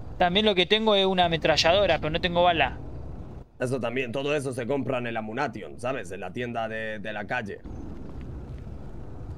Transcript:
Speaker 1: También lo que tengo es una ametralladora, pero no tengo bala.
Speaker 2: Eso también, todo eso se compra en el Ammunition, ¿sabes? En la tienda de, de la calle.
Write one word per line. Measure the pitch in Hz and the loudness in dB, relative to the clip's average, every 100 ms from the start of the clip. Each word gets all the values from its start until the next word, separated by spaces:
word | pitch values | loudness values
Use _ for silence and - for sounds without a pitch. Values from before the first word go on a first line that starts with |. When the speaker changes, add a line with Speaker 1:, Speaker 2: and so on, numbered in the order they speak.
| - - | -6 2
Speaker 1:
También | 180 185 214 | 2 4 4
lo | |
que | 185 180 | 4 4
tengo | 214 220 | 4 4
es | 202 190 | 4 4
una | 185 | 4
ametralladora, | 175 165 160 147 165 190 190 151 | 4 4 4 6 6 6 6 4
pero | 151 | 2
no | 160 | 0
tengo | 175 170 | 2 4
bala. | 175 165 127 - - - - - - - - - | 6 6 2 0 -10 -10 -10 -10 -12 -14 -14 -4
Speaker 2:
Eso | 127 131 | -2 0
también, | 117 127 127 | -2 -2 -2
todo | 139 143 151 | -2 0 0
eso | 135 | -2
se | 123 117 | -4 -2
compra | 139 127 127 | 0 0 -2
en | 120 | -2
el | 113 | -4
Ammunition, | 110 117 143 107 80 71 | -4 -2 -2 -4 -10 -6
¿sabes? | 120 131 90 | -4 -4 -6
En | 95 | -8
la | 92 | -6
tienda | 113 120 117 113 | -6 -4 -2 -4
de, | 110 110 107 | -4 -4 -6
de | 107 | -6
la | 104 101 | -6 -4
calle. | 123 101 - - - - - - - - - - - - - - - - - - | -4 -4 -8 -10 -10 -10 -10 -10 -10 -10 -10 -10 -10 -10 -10 -10 -10 -10 -10 -10